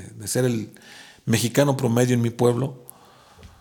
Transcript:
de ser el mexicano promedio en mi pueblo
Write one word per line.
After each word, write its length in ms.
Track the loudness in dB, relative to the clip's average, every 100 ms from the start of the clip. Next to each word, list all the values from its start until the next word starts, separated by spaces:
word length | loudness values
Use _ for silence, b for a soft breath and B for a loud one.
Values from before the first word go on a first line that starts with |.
| -16
de 200 | -14 -6
ser 180 | 0 0
el 240 | -2 -6 -14 B B B B -2
mexicano 500 | 0 2 2 2 2
promedio 380 | 0 2 2
en 80 | 2
mi 80 | 0
pueblo 560 | 2 2 2 -4 -8 -20 B B B B B B B